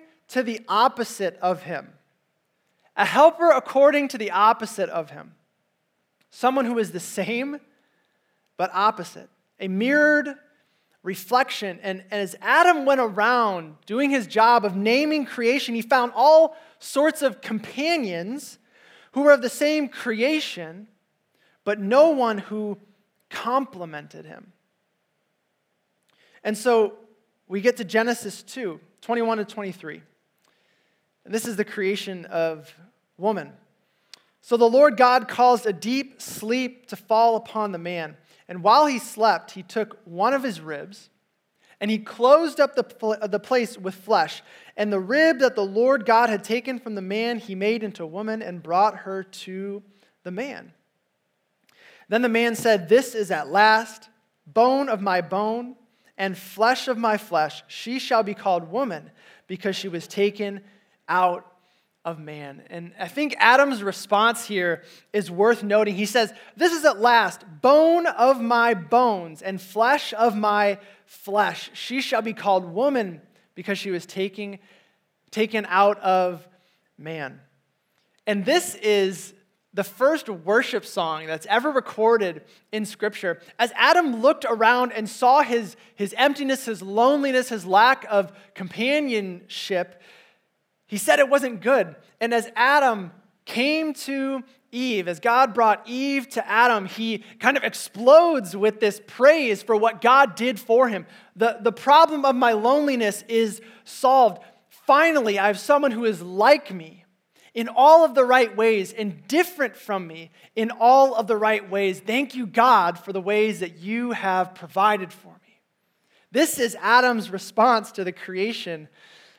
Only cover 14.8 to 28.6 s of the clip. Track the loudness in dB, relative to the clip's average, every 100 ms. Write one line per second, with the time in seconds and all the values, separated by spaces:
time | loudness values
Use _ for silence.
14.8 | 0 2 0 -2 -4 -4 -2 -2 -2 -6
15.8 | 0 0 0 2 6 8 6 0 -20 _
16.8 | -8 0 0 0 -4 -4 -10 -10 -10 -6
17.8 | -4 -2 -4 -6 -8 -12 -14 -20 _ _
18.8 | _ _ _ 0 6 6 4 -2 -2 -2
19.8 | -4 -8 -8 -2 -2 -2 -6 -12 -14 -16
20.8 | -20 _ _ _ _ _ _ _ -6 -6
21.8 | 2 4 4 4 -2 -4 -8 -10 -8 -10
22.8 | _ _ _ _ _ -12 -4 -2 -4 -12
23.8 | -14 -14 -18 -20 -20 -20 -20 _ _ _
24.8 | _ _ _ _ _ _ _ _ _ _
25.8 | _ _ _ _ _ _ -8 -4 2 2
26.8 | 2 -4 _ _ _ _ -10 -2 -2 -2
27.8 | -2 -2 0 -4 -8 -14 -18 -10